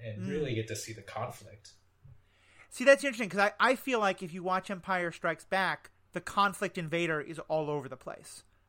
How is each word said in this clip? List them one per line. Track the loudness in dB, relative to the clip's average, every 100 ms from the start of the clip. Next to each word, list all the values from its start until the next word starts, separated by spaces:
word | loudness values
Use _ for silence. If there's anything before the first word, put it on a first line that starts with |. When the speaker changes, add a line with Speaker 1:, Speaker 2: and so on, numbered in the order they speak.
| -10 -8
Speaker 1:
and | -4
Speaker 2:
Mm. |
Speaker 1:
really | -4 -2
get | -2 -2
to | -6
see | -8
the | -12
conflict. | -10 -8 -8 -8 -18 -20 -20 -20 _ _ -20 -20 _ _ _ -20 -18
Speaker 2:
See, | 2
that's | 6 8
interesting, | 6 -2 -2
'cause | 2
I, | 2 4
I | 4 4
feel | 2 2
like | 2 2
if | -6
you | -6
watch | -2 -2 -2
Empire | -8 -2 0 0
Strikes | -2 -2 -2 -2
Back, | 2 2 -2 -8 _ _
the | -10
conflict | -4 2 2 2 -4 -2
in | -2
Vader | 0 0 0
is | -4 -10
all | -2 -2 0
over | -2 -4
the | -10
place. | -12 -12 -14 -20 -20 _